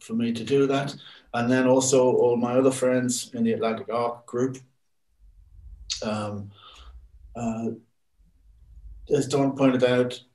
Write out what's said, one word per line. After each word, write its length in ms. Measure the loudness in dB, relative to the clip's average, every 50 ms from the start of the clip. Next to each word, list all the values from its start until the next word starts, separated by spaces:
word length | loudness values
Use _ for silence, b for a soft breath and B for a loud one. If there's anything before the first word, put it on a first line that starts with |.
for 120 | -12 -6 -4
me 180 | -2 -2 -2 -2
to 100 | -4 -2
do 240 | 0 2 2 4 2
that. 280 | 2 0 -2 -4 -8 B B B B B B B -4
And 160 | -2 0 2
then 180 | 2 4 4 4
also 360 | 4 4 4 4 4 4 4 4 4
all 200 | 4 4 4 2
my 180 | 2 0 2 2
other 180 | 4 4 2
friends 600 | 2 2 0 0 2 0 0 -2 -4 -6 -8 -10 -4
in 100 | -2 0
the 100 | 0 0
Atlantic 340 | 0 -2 -2 -4 -4 -6 -6
Arc 340 | -4 -4 -4 -4 -6 -8 -12
group. 320 | -8 -4 -2 -2 -2 -4 -8 -14 _ _ _ _ _ _ _ _ _ _ _ -20 -20 _ -20 -20 _ -20 -20 -20 -20 -20 -20 -14 -12 -10 -8 -6
Um, 480 | -6 -6 -6 -6 -8 -8 -10 -12 -14 -18 B B B B B B B B B -20 _ -20 -20 -20 -18 -12
uh, 340 | -8 -6 -6 -6 -6 -6 -8 -8 -10 -16 _ _ _ _ _ _ _ _ _ _ _ _ _ _ _ -20 -20 -20 -20 -20 -20 -20 -20 -4 0 0
as 140 | 0 0 0
Don 280 | 0 0 0 0 2
pointed 280 | 2 2 4 4 4 2
out, 360 | 2 2 2 0 0 -4 -10 -16 _